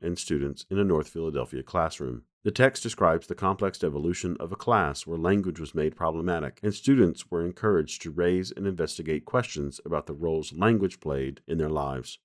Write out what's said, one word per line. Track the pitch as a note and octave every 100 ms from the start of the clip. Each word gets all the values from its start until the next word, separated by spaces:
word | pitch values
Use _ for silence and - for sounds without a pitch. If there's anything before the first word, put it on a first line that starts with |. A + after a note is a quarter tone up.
and | E2+ F2
students | - D2+ C#2+ C2+ -
in | G2
a |
North | G2+ D#2 D2+
Philadelphia | E2+ D#2+ C#2+ A#1+ B1+
classroom. | - F2+ D#2+ - C2+ B1 - _
The | G#2+
text | G#2 C3+ C3
describes | A#2 - F2+ E2 -
the |
complex | F2+ F#2+ F#2+ G2 -
evolution | E2+ C#2+ E2 F2+ F#2 E2+
of | E2+
a | F#2+
class | - A2+ D#2 C#2 -
where | E2
language | E2+ G2+ F#2 E2+
was | D2+
made | E2 D#2 -
problematic | E2 D#2+ F2 E2+ C#2+ -
and | G#2
students | G2+ - C3+ F#2 - -
were | F2
encouraged | E2+ F2 G#2+ F#2 D2 -
to | E2
raise | D2+ F2 F#2 F#2
and | - G2
investigate | F2+ D#2 - D#2 D#2
questions | - B2+ A#2 - C#2+ - -
about | D#2+
the | -
roles | D2 E2 D#2+ D2+
language | E2 G#2 A2+ F#2+ -
played | D#2 C#2 C2+ C#2 -
in | D#2+
their | D#2
lives. | D#2 C#2 C2 B1+ -